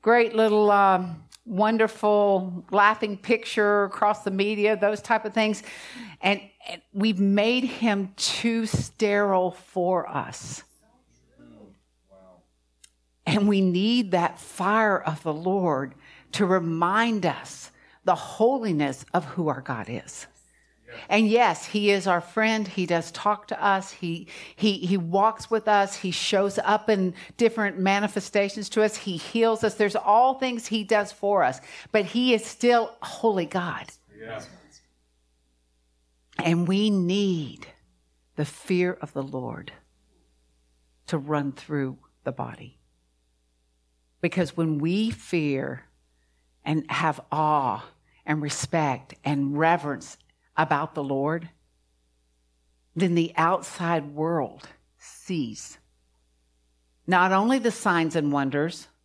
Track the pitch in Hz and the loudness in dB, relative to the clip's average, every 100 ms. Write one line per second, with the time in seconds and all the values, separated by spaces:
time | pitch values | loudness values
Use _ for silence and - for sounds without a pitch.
0 | 220 240 226 220 220 214 208 202 196 185 | 4 4 4 2 2 4 4 6 6 4
1 | 180 165 - - 233 190 214 226 220 220 | 0 -10 -16 -20 -8 0 2 4 0 2
2 | 208 208 202 196 185 175 - 208 208 220 | 2 4 4 2 0 -10 -2 4 4 4
3 | 214 196 - 226 - - 208 208 196 - | -4 -6 -2 -2 0 0 4 4 0 0
4 | 208 208 202 190 202 208 208 214 202 208 | 0 0 -4 -2 -2 0 0 2 0 -2
5 | - 220 214 220 214 208 - - - - | -2 -2 0 0 0 -2 -8 -18 -18 -18
6 | 220 151 190 196 - _ - 175 _ 202 | -18 -4 -2 -2 -6 _ -18 -18 _ -2
7 | 220 185 196 202 220 247 247 - 226 202 | 0 2 2 4 2 0 -2 -2 0 0
8 | 190 - - - 233 226 220 - - - | -4 -6 -4 -2 0 0 -2 -4 -6 -2
9 | 214 202 202 190 180 - - 190 175 185 | 0 2 2 2 0 -6 -10 -2 0 0
10 | - 147 - - - - - _ _ _ | -2 -6 -8 -12 -14 -16 -18 _ _ _
11 | _ _ _ _ 120 110 101 98 _ _ | _ _ _ _ -20 -20 -20 _ _ _
12 | _ 95 95 90 _ _ _ _ - _ | _ -20 -20 -20 _ _ _ _ -20 _
13 | _ _ - 214 202 196 190 180 214 240 | _ _ -2 2 4 4 4 2 2 2
14 | 202 175 175 - - - 190 214 214 190 | 2 0 0 -4 -16 -4 0 2 4 2
15 | - 156 165 151 180 196 180 135 135 - | -2 -4 -4 -4 -2 0 0 0 -4 -10
16 | - - _ - 190 190 165 165 175 208 | -20 -20 _ -2 2 2 2 0 0 2
17 | 233 214 170 - - - - _ _ _ | 0 0 -2 -4 -12 -18 -20 _ _ _
18 | - 170 - - 226 269 220 156 143 135 | 0 0 -2 2 2 2 0 0 0 -4
19 | - 196 151 - 156 131 131 117 104 120 | -4 -4 -2 -4 -2 -4 -6 -8 -6 -10
20 | - - - _ _ _ _ _ - - | -12 -18 -20 _ _ _ _ _ -20 -20
21 | - 202 220 226 226 156 - 214 208 202 | 0 2 4 6 4 2 -4 0 2 2
22 | 185 175 165 - 220 220 196 190 175 170 | 2 0 0 0 0 0 -4 -4 0 0
23 | 165 - 208 208 - - 202 190 190 - | -2 -4 -2 -2 -6 -2 2 0 -2 -8
24 | 175 165 190 - - - 214 190 175 196 | -6 -6 -10 -18 -20 -2 0 0 0 0
25 | 165 190 214 220 - 226 214 208 196 - | 0 2 2 0 -4 -2 4 2 2 -2
26 | 185 165 - 196 202 196 - 214 214 202 | -6 -4 0 0 0 0 0 0 2 2
27 | 185 180 - - 226 226 202 170 190 196 | 0 -4 -18 0 2 2 -4 0 2 2
28 | 208 208 - 208 196 214 196 220 214 214 | 0 -4 -2 0 0 -4 -4 0 0 0
29 | 202 165 - 226 226 220 220 - 208 208 | -8 -8 -4 2 2 2 -2 0 0 2
30 | - 220 262 262 262 240 - 220 196 214 | 2 4 4 2 -4 -6 -4 -4 2 0
31 | 202 - 202 196 135 131 - - - 214 | 0 -4 0 2 2 -2 -14 -20 -2 -2
32 | 185 233 254 220 220 - 240 240 220 - | 0 0 2 0 -2 0 2 4 0 -8
33 | - - 233 190 160 190 175 - - - | -16 -2 0 0 -2 -4 -4 -8 -14 -20
34 | _ - 113 110 - - _ _ _ _ | _ -18 -14 -12 -14 -20 _ _ _ _
35 | _ _ _ _ _ _ _ _ _ _ | _ _ _ _ _ _ _ _ _ _
36 | _ _ _ - 165 170 175 190 214 196 | _ _ _ -2 2 2 2 2 2 2
37 | 175 196 196 170 131 - - _ _ _ | 2 2 2 0 -4 -12 -20 _ _ _
38 | _ _ _ - 147 - - 180 180 - | _ _ _ -6 -6 -8 -2 0 0 -4
39 | 147 143 135 139 123 85 - - _ _ | -10 -8 -8 -8 -8 -10 -14 -20 _ _
40 | _ _ _ _ _ _ _ _ _ _ | _ _ _ _ _ _ _ _ _ _
41 | - 160 143 151 139 135 - 147 135 131 | -6 -6 -2 -2 -2 -8 -6 -4 -4 -8
42 | _ _ 135 131 131 110 120 _ _ _ | _ _ -10 -8 -10 -12 -20 _ _ _
43 | _ _ _ _ _ _ _ _ _ _ | _ _ _ _ _ _ _ _ _ _
44 | _ _ 170 185 165 - 160 151 160 196 | _ _ -4 -2 -2 -2 -2 0 0 0
45 | 220 - - 175 147 135 139 127 _ _ | -2 -6 -4 -2 0 -2 -4 -10 _ _
46 | _ _ _ _ _ _ 147 156 156 - | _ _ _ _ _ _ -4 -4 -4 -2
47 | 165 143 - 151 156 151 131 107 - _ | -2 -4 -6 -2 2 2 0 -4 -10 _
48 | _ _ - 151 147 - - 165 151 127 | _ _ -4 -4 -4 -6 -2 0 0 -2
49 | - - 143 143 139 143 160 170 147 139 | -8 -8 -4 -2 -2 2 2 2 -2 -8
50 | - - _ _ _ - 156 143 160 - | -12 -20 _ _ _ -4 0 0 -2 -6
51 | 139 135 143 165 170 _ _ _ _ _ | -4 -2 -2 -4 -8 _ _ _ _ _
52 | _ _ _ _ _ _ _ _ _ 165 | _ _ _ _ _ _ _ _ _ -2
53 | 180 170 165 - 165 180 - - 170 165 | 2 2 0 2 2 2 -4 -6 -2 -2
54 | 147 147 160 170 123 - - - _ _ | -2 -4 -2 -2 -4 -8 -20 -20 _ _
55 | - - - 175 120 107 - - _ _ | -20 -20 -6 -4 -4 -8 -18 -20 _ _
56 | _ _ _ _ _ _ _ _ _ _ | _ _ _ _ _ _ _ _ _ _
57 | - 180 185 190 226 262 226 - 208 170 | 0 2 4 4 2 2 0 0 0 2
58 | 165 170 147 143 135 143 160 - - _ | 0 0 0 0 0 -2 -2 -6 -20 _